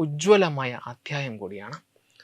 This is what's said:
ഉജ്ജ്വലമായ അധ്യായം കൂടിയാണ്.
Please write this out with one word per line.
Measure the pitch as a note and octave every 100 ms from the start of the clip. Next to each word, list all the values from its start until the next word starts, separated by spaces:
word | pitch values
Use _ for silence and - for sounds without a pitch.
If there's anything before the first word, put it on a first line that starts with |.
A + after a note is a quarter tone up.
ഉജ്ജ്വലമായ | D#3 D3 F3 G#3 F3+ C#3+ B2+ A#2+ -
അധ്യായം | A#2+ - D3 C#3 A2
കൂടിയാണ്. | F#2+ G2 G#2 D3+ _ _ _ _